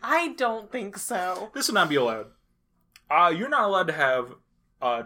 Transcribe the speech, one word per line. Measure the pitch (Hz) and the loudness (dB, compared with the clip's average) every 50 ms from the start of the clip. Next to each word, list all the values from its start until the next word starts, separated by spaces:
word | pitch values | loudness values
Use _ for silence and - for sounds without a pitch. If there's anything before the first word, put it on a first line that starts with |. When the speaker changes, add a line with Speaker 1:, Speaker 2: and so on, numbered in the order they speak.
| - | -4
Speaker 1:
I | 240 311 330 339 320 - | -2 0 0 0 -2 -4
don't | - 254 226 226 220 208 208 | -4 -4 -2 -4 -6 -10 -10
think | - 254 196 202 196 196 | -10 -10 -10 -10 -10 -10
so. | - - 240 185 180 185 180 185 208 220 - | -8 -6 -4 -4 -4 -4 -6 -6 -8 -10 -6
Speaker 2:
This | 277 - | -4 -2
would | - 226 | 2 2
not | 202 175 156 | 4 4 4
be | 147 | 4
allowed. | 139 123 117 110 110 104 - _ _ _ _ _ _ _ _ _ _ _ _ _ _ _ - | 2 2 2 0 -4 -8 -12 _ _ _ _ _ _ _ _ _ _ _ _ _ _ _ 2
Uh, | 147 165 175 170 165 | 4 6 6 4 4
you're | 170 233 - | 0 -2 0
not | 302 247 214 | 0 0 2
allowed | 202 190 185 180 | 2 2 0 0
to | 160 151 | 0 0
have, | 156 143 131 127 127 120 123 - - _ _ _ _ _ _ _ - | 0 2 2 2 0 -2 -6 -12 -20 _ _ _ _ _ _ _ -4
uh, | 127 123 120 117 113 | -2 -2 -2 -2 -4